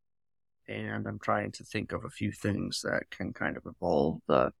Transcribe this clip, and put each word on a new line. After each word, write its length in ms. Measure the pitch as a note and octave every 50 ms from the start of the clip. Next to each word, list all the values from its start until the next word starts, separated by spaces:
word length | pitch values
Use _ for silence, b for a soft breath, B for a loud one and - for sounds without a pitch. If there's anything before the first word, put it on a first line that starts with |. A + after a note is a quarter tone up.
| _ _ _ _ _ _ _ _ _ _ _ _ _ G#2+
And 400 | G#2+ G#2+ G#2+ G#2+ G#2+ G#2+ G#2 G#2+
I'm 100 | G#2 G#2
trying 320 | - A2 G#2+ G#2 G#2 G2+
to 120 | - - -
think 260 | - - G#2 - -
of 140 | F#2 - -
a 60 | -
few 200 | - - G#2+ G2+
things 520 | - - - G#2 G2+ F#2+ F#2+ G2 - -
that 280 | - - - - - -
can 220 | - - F#2 -
kind 240 | - - - D2+ -
of 80 | - -
evolve 540 | E2+ - - F2 F2 E2+ C#2+ C#2+ D#2+ D#2 - - -
the 240 | D2 C2 B1+ - - _